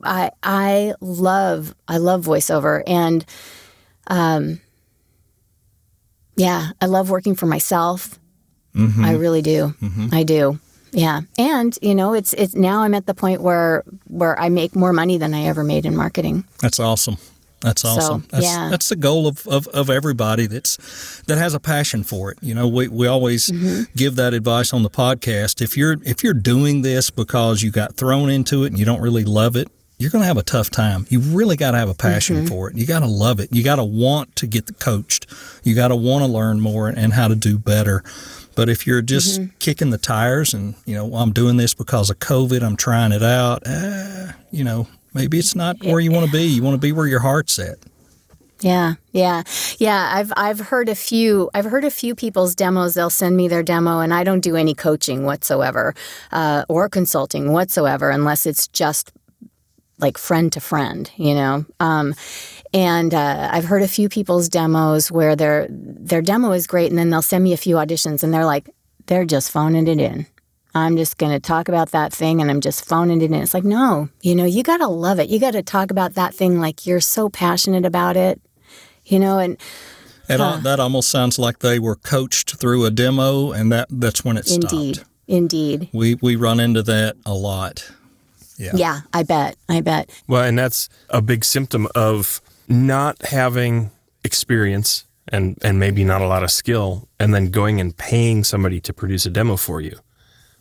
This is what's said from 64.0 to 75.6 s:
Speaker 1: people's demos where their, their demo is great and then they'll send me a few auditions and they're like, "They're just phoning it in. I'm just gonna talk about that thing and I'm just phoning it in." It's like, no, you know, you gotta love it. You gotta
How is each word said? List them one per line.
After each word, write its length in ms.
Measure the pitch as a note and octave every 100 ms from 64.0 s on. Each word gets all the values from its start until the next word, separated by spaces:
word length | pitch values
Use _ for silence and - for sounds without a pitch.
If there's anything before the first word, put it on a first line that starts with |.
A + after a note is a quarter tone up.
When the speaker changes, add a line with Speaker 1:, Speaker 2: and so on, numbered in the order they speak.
| G#3
Speaker 1:
people's 400 | G#3+ G3 F3 E3+
demos 640 | F3 D#3+ D#3+ D#3 D#3 -
where 240 | E3 D3+ D3+
their, 320 | D3+ D3+ C#3+
their 520 | C3+ - - E3+ E3
demo 300 | E3 G#3+ B3
is 120 | F#3 E3+
great 240 | F3+ E3+
and 80 | E3+
then 120 | E3+
they'll 120 | D#3+
send 220 | - F#3
me 80 | F#3
a 40 | E3+
few 180 | F#3+ E3
auditions 480 | D3+ E3 D#3 D3
and 100 | D#3+
they're 120 | D#3+ D#3+
like, 240 | C#3+ - _ _ _ -
"They're 180 | F3+ F3
just 260 | D3+ -
phoning 360 | D#3+ D#3 D#3+ D#3+
it 120 | D#3
in. 260 | C3+ - D#3 _ _ _ _
I'm 240 | D#3+ D#3+ E3
just 200 | D#3 -
gonna 200 | D3+ C#3+
talk 280 | - E3 E3+
about 220 | E3+ E3
that 200 | D#3+ D3+
thing 280 | - D#3+ D#3+
and 80 | D3
I'm 120 | C#3+
just 220 | C#3+ - -
phoning 360 | E3 F3 E3
it 40 | D#3+
in." 80 | D#3
It's 180 | -
like, 100 | F#3 G3
no, 440 | G#3+ C4 D#3 D3 -
you 140 | F3+ F3
know, 100 | F3+
you 180 | G3
gotta 240 | C4 E4+ C#4
love 320 | E3+ F3 F#3
it. 100 | D3
You 80 | A3
gotta 220 | C4 G#3+